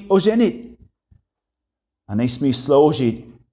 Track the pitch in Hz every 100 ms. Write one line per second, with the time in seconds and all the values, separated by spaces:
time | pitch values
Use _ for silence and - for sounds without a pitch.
0 | - 190 202 220 226 - - - _ _
1 | _ _ _ _ _ _ _ _ _ _
2 | _ 101 123 123 139 123 - 143 151 123
3 | 123 110 - - _